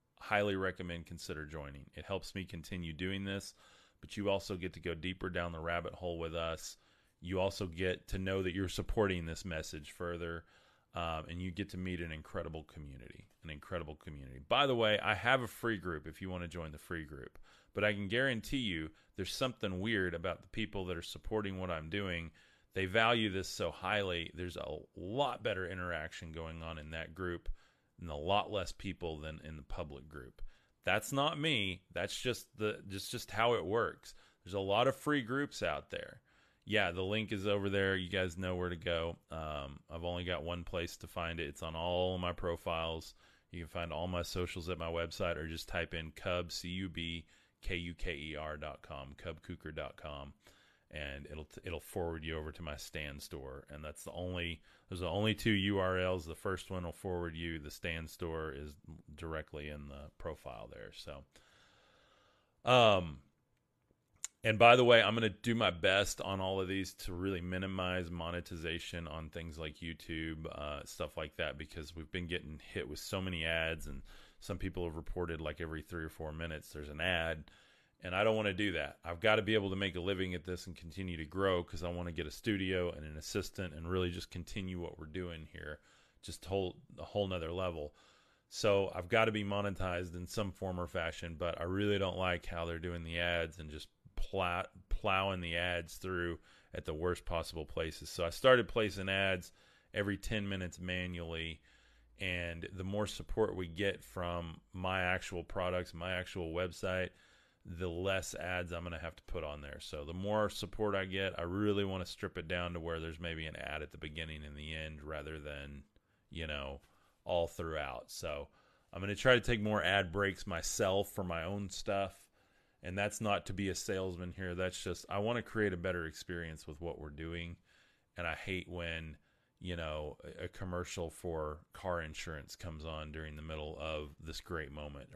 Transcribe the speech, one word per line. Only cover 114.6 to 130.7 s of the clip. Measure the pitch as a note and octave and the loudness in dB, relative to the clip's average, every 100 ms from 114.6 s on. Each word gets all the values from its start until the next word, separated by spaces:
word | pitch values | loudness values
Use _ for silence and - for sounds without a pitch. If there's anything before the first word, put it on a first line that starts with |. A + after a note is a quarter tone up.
| D2+ | -6
end | D#2+ D#2 D#2 | -6 -6 -8
rather | D2 D#2 D2 D#2 | -6 -6 -6 -6
than, | D2 C#2+ C#2+ C#2+ - _ _ _ - | -8 -8 -8 -12 -14 _ _ _ -12
you | D#2+ D#2+ | -6 -4
know, | C#2+ C#2 C#2 - _ _ _ | -4 -4 -8 -12 _ _ _
all | - F2+ E2+ | 2 4 4
throughout. | - E2 D#2 C#2+ A#1+ - | 0 -2 -2 -2 -6 -10
So | - E2 D2 C#2+ _ _ _ _ | -6 -4 -4 -6 _ _ _ _
I'm | - | -4
gonna | G2 | -2
try | G2+ C3 | 4 8
to | B2 | 8
take | A2 A#2 | 6 2
more | G#2 G#2+ | 4 4
ad | E2 G2 F2+ | 6 6 4
breaks | F2 G2 F2+ - | 2 2 0 -4
myself | E2+ - - G2+ F#2+ G2+ | -2 -2 2 4 4 2
for | - | 0
my | F#2 E2 | -2 0
own | E2 G2+ G2 | -2 -2 -4
stuff. | - - G2 G2 - - _ _ _ _ _ | -6 -2 0 0 -4 -20 _ _ _ _ _
And | D#2 F#2 | -6 0
that's | G#2 - | 0 0
not | A2 G2 - | 2 2 0
to | |
be | F#2+ G2 | 0 0
a | |
salesman | F2+ - F#2+ F#2+ F2 F2+ | 0 0 0 0 -2 -6
here. | F2 F#2 | -4 -4
That's | F2 F#2 - | 0 0 0
just, | - E2+ - | -4 -4 -2
I | G2 | 0
wanna | G#2 A#2+ | 2 0
create | A2 A2+ G#2 | 0 2 2
a | F2+ | 4
better | F2+ F2+ D#2+ | 0 0 -2
experience | - - F2 E2 D#2 - | -6 -6 -4 -4 -8 -10
with | D2 | -8
what | E2+ - | -6 -6
we're | D2+ | -8
doing. | D2 E2 E2+ E2+ F2 _ _ _ _ _ - | -8 -6 -4 -6 -10 _ _ _ _ _ -4
And | E2+ | -2
I | D#2+ | -2
hate | - F#2 E2 | -2 -4 -4
when, | F2 E2+ E2 D#2+ D2+ _ _ _ - | -4 -4 -4 -6 -12 _ _ _ -10
you | F2+ | -6
know, | E2+ D#2+ D2+ D2+ C#2 | -4 -2 -2 -4 -8
a, | - - | -12 -8
a | F2 | -8
commercial | - F#2+ | -6 -4